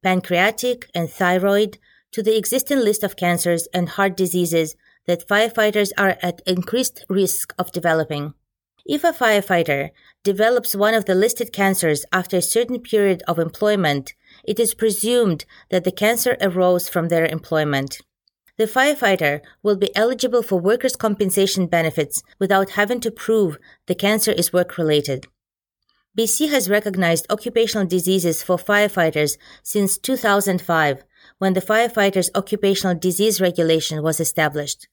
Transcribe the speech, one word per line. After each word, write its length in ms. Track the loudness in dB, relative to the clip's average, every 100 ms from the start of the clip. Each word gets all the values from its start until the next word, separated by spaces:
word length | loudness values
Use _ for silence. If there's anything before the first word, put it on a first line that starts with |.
pancreatic 880 | 0 -2 0 0 0 0 -4 -4 -6 -6
and 120 | -6
thyroid, 680 | -2 0 2 2 2 0 -4 _ _ _
to 100 | -4
the 120 | 0 0
existing 440 | 0 -2 0 2
list 240 | 2 0
of 120 | -2 -2
cancers 520 | 0 0 0 -2 -2 -4
and 140 | -4
heart 280 | 0 0 0
diseases 580 | -2 0 0 0 -2 -6 _ _ -4
that 220 | -4 0
firefighters 640 | 0 0 2 0 2 -2 0
are 180 | 0 0
at 180 | -4 -6 -4
increased 580 | -4 -2 -2 -2 -6 -4
risk 440 | -2 0 -2 -8 -8
of 120 | -6
developing. 640 | -2 0 0 -2 -4 -8 -12 _ _ _ _
If 200 | -6 0
a 100 | 0
firefighter 800 | 2 2 2 2 0 0 -2 -4 _ _ _
develops 500 | -4 2 2 2 -2 0
one 200 | 2 2
of 100 | 2
the 80 |
listed 400 | 2 2 0 -6
cancers 500 | 0 0 2 0 0 -2
after 260 | -4 0 -2
a 40 |
certain 380 | 0 0 0 -4
period 420 | -2 2 2 0 -2
of 100 | -2
employment, 800 | -2 0 0 2 2 0 -6 -18 _ -16
it 160 | -6 -2
is 140 | 0
presumed 720 | 0 -2 0 0 2 2 0 -6 -20 _
that 140 | -2
the 80 | -2
cancer 440 | 0 0 2 0 0
arose 480 | 0 2 2 2 0
from 200 | -2 0
their 180 | 2 0
employment. 720 | -2 -4 -2 0 -2 -4 -10 _ _ _ _ _ -4
The 100 | 0
firefighter 760 | 2 2 2 2 2 0 -2 -8 _
will 140 | -2 0
be 180 | 0 2
eligible 480 | 0 0 0 0
for 160 | 0 0
workers' 360 | 2 0 0 -2
compensation 680 | -2 0 0 2 0 0 0
benefits 560 | 0 0 -2 -4 -6 _ _
without 340 | 0 2 0
having 280 | -2 -2 -2
to 80 | -4
prove 480 | -6 0 2 2 -2 -16 -20 -6
the 80 | -2
cancer 360 | 0 0 0
is 220 | 0 0
work-related. 720 | 0 -2 -2 2 2 0 -6 -8 _ _ _ _ _ _ _ _
B 140 | -4 -2
C 200 | 0 0
has 220 | 0 2
recognized 560 | 0 0 0 0 0 -2
occupational 560 | -6 -2 0 0 0 0
diseases 560 | 0 0 0 0 -2
for 140 | -2 -4
firefighters 800 | 0 2 2 2 0 2 -2 -2 -14 -18
since 340 | -4 -2 0 -2
two 200 | -2 -2
thousand 440 | 2 2 2 -2
five, 420 | 0 0 2 -2 _ _ -20 _
when 140 | 0
the 80 | 0
Firefighters' 680 | 2 2 2 2 2 2 0 -2
Occupational 600 | -4 -2 0 0 0 -2
Disease 460 | -2 0 0 2
Regulation 640 | 0 0 2 2 0 -4
was 160 | -2 -2
established. 680 | -2 0 0 -2 -8 -10 -12